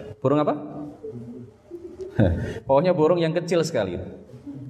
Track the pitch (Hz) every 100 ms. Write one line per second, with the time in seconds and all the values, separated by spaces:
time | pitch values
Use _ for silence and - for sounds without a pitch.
0 | - - 131 147 151 294 - - 302 -
1 | - 120 - 127 - - _ - - -
2 | 370 - 95 82 - - - 135 135 135
3 | 156 175 165 160 165 175 156 127 98 87
4 | 87 - - - - -